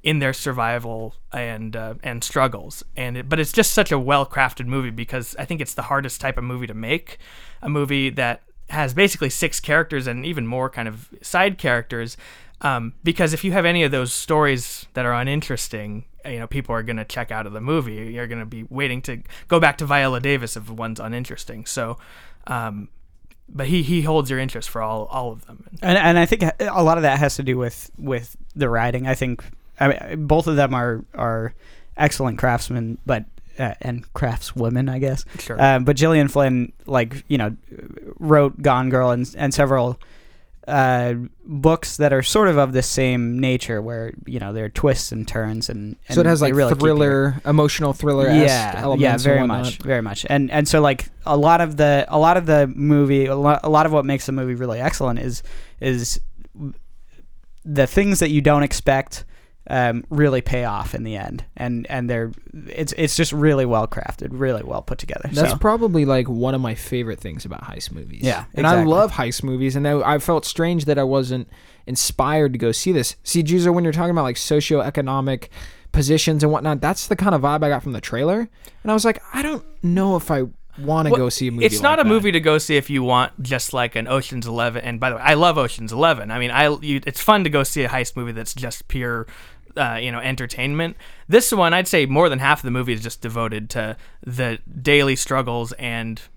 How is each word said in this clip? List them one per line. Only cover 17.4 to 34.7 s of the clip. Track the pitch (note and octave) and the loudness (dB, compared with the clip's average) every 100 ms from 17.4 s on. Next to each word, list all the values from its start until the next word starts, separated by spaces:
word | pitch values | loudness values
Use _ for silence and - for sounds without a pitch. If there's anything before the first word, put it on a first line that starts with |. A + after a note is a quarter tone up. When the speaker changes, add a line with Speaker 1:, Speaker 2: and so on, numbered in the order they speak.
| G#2+ | -8
Speaker 1:
of | |
the | G#2+ | -8
movie. | B2 D#3+ A#2+ G#2+ G#2+ | -2 -2 -2 -8 -10
You're | A#2+ A#2+ | -10 -8
gonna | A#2 | -10
be | A2 A2+ A2+ | -10 -12 -12
waiting | B2+ C#3 B2 | -6 -4 -4
to | - B2 - - - | -8 -10 -12 -16 0
go | E3+ | 4
back | D#3 C#3 | 4 2
to | D3 | 0
Viola | C#3+ C3+ B2 | 2 2 0
Davis | C#3 C#3 A#2 A#2 | 0 -2 -2 -10
if | G#2+ | -12
one's | A2 A2+ A2+ | -10 -10 -8
uninteresting. | A2 A#2+ B2 - - A2 A2+ | -8 -8 -8 -12 -12 -12 -10
So, | - A#2 A#2 - - - - - | -6 -6 -8 -14 -20 -20 -20 -8
um, | B2 A2+ G#2 G2+ - - - - - - | -6 -6 -8 -12 -18 -20 -20 -20 -20 -14
but | - C3+ | -8 0
he, | F3 | 2
he | D3 F3 | 2 0
holds | D3+ D#3 C3+ | 2 0 0
your | C3 | -2
interest | C3 A#2 - | -4 -6 -8
for | A2+ | -6
all, | A2 A2 G#2+ | -4 -4 -6
all | C3 B2 | -6 -8
of | A2+ - | -10 -18
them. | - - - | -20 -18 -4
Speaker 2:
And, | F3+ F#3 | 2 4
and | E3 E3+ | 6 6
I | E3 | 4
think | A3+ E3 - | 4 0 0
a | G#3 G3 | -2 2
lot | E3 E3 | 4 4
of | |
that | D3+ C#3 | 4 4
has | C#3+ - | 0 0
to | |
do | C3+ B2+ | -2 -2
with, | A#2+ - - - | -4 -8 -18 -10
with | C#3+ B2 A#2 - - | -6 -6 -6 -16 -14
the | D3 C3 | -2 0
writing. | A#2 A#2+ B2 C3 | 2 0 -2 -2
I | |
think, | C3 B2+ A#2+ - - - - | -2 -2 -4 -10 -18 -20 0
I | C#3 | 2
mean, | - - D#3+ D3 | 2 -4 -6 2
both | D#3 C3+ | 2 4
of | |
them | D3 C3+ | 2 2
are, | B2+ A#2+ A2+ - | 2 -2 -4 -8
are | - A#2 A2+ A2+ - - - - - | -4 -2 -2 -4 -8 -18 -20 -16 0
excellent | D3+ - C3 A2 | 0 2 -4 0
craftsmen, | B2+ A#2+ - B2 A2+ A#2 - | 0 0 -2 -4 -6 -6 -4
but, | A2+ G#2+ - - - | -4 -4 -16 -16 -6
uh, | B2+ - | -6 -6
and | B2 A#2+ - | -8 -8 -8
craftswomen, | - C3 A#2+ - C3 A#2 | -4 -2 -2 -6 -4 0